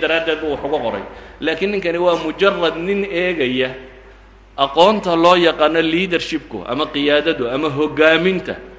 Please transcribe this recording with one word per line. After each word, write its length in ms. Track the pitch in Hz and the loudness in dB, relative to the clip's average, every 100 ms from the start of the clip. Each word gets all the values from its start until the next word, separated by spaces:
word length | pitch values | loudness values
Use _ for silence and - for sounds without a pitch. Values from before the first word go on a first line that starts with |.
daraaddeed 380 | 156 165 160 156 | 0 0 -2 -2
buu 100 | 156 | -4
wax 120 | 135 - | -6 -4
uga 140 | 147 | -4
qoray. 240 | 117 101 95 - - - | -2 -6 -8 -16 -20 -8
Laakiin 320 | 151 160 196 | -4 -2 -2
ninkani 260 | 202 175 170 | -2 -2 0
waa 180 | 175 165 | 0 0
mujarrad 560 | 160 151 196 180 165 160 | -2 0 0 2 -2 -2
nin 300 | 175 202 196 | -4 -2 -2
eegaya 640 | 170 180 170 127 127 127 131 - - - - - - - - | -2 -2 -2 -2 0 -2 -6 -18 -20 -20 -20 -20 -20 -12 -2
aqoonta 580 | 139 - 185 214 185 165 | 0 4 4 4 0 4
loo 200 | 170 180 | 4 6
yaqaano 460 | 165 156 151 165 | 4 4 2 2
leadership-ku 840 | 160 170 190 165 - 156 - 107 87 | 0 0 0 -2 -2 -8 -8 -10 -6
ama 180 | 127 151 | -4 -4
qiyaadadu 640 | 147 143 147 151 151 117 | -2 2 2 2 0 -2
ama 200 | 131 151 | -2 -2
hoggaaminta 840 | 139 151 139 156 160 180 185 - 95 - | -2 -2 2 4 4 2 -2 -4 -10 -12